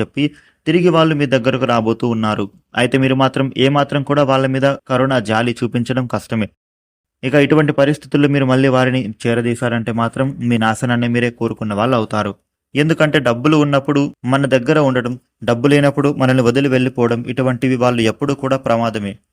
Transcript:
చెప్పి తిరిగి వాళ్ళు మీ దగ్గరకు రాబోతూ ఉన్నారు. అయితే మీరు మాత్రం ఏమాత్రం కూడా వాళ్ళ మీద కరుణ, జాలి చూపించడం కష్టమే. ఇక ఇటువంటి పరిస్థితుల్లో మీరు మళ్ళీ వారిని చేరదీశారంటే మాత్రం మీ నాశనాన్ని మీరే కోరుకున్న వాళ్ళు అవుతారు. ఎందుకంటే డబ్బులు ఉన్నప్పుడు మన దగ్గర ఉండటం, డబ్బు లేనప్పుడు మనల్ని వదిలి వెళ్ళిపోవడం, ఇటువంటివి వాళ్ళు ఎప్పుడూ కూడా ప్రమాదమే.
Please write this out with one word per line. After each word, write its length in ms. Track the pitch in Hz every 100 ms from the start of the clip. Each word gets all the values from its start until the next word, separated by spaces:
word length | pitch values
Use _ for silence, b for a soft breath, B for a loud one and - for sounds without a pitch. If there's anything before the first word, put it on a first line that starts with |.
చెప్పి 300 | 110 139 147 b b b
తిరిగి 240 | - 170 175
వాళ్ళు 260 | 160 160
మీ 100 | 147
దగ్గరకు 400 | 139 131 123 127
రాబోతూ 420 | 120 117 110 113 123
ఉన్నారు. 420 | 113 110 107 101 _ _
అయితే 220 | - 127 135
మీరు 180 | 135
మాత్రం 360 | 131 131 135 135 -
ఏమాత్రం 460 | 131 143 143 143
కూడా 200 | 131 143
వాళ్ళ 220 | 135 135
మీద 300 | 135 131 139 135 -
కరుణ, 320 | 127 135 131
జాలి 360 | 104 110 120 117
చూపించడం 440 | 117 123 117 127 123
కష్టమే. 420 | 107 - 113 101 _ _ _ _ _ _ _
ఇక 100 | 131
ఇటువంటి 400 | 143 139 156 147
పరిస్థితుల్లో 560 | 147 139 147 - 143 143
మీరు 160 | 143
మళ్ళీ 240 | 131 131 135
వారిని 440 | 127 127 131 107 - 120
చేరదీశారంటే 640 | 117 120 113 123 117 113
మాత్రం 460 | 113 117 - 135 135
మీ 180 | 120 117
నాశనాన్ని 500 | 110 113 123 120 120
మీరే 220 | 120 120
కోరుకున్న 440 | 120 117 110 107
వాళ్ళు 240 | 101 123 123
అవుతారు. 380 | 107 107 104 - _ _ _
ఎందుకంటే 440 | 135 156 160 151 151
డబ్బులు 380 | 123 117 147 156
ఉన్నప్పుడు 560 | 147 139 143 143 143 -
మన 200 | 120 139
దగ్గర 340 | 139 131 120 151
ఉండటం, 400 | 139 127 120 123 _ -
డబ్బు 240 | 113 120 139
లేనప్పుడు 460 | 143 143 143 143
మనల్ని 300 | 135 127 131
వదిలి 260 | 117 127 139
వెళ్ళిపోవడం, 540 | 127 127 127 117 117
ఇటువంటివి 520 | 120 120 127 120 131
వాళ్ళు 260 | 127 123 120
ఎప్పుడూ 320 | 110 - 139
కూడా 240 | 139 135 131
ప్రమాదమే. 600 | 131 117 117 107 101 - _